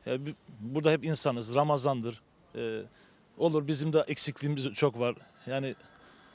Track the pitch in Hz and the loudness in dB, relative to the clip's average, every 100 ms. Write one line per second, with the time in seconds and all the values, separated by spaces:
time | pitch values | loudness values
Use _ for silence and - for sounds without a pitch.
0 | - 127 143 147 - 123 110 139 156 156 | -4 -6 -6 -12 -18 -14 -6 0 2 2
1 | 147 156 147 120 110 123 151 147 131 131 | 2 2 2 0 0 2 4 2 2 0
2 | 113 117 _ _ _ - 117 110 101 - | -4 -8 _ _ _ -8 -6 -6 -10 -18
3 | - _ _ - 165 156 143 147 156 156 | -20 _ _ 0 2 2 0 -2 2 2
4 | 147 151 - 135 143 143 135 104 147 117 | 2 2 0 0 -4 -2 -4 2 0 2
5 | 120 120 - - - 135 135 - - - | -4 -4 -14 -18 -8 -6 -6 -10 -16 -20
6 | - - - | -20 -20 -20